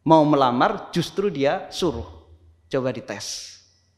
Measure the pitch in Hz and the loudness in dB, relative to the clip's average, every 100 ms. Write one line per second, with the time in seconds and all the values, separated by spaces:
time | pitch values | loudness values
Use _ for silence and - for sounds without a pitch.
0 | 143 160 151 147 131 123 180 208 - 175 | 6 6 6 4 4 2 0 0 -6 -4
1 | - - 202 151 135 165 - - 160 117 | -4 -4 -4 0 -2 -2 -8 -4 -4 -4
2 | - - _ - _ _ _ 139 127 117 | -12 -18 _ -20 _ _ _ -4 -4 -6
3 | 110 104 - - - - _ _ _ | -10 -12 -10 -12 -14 -20 _ _ _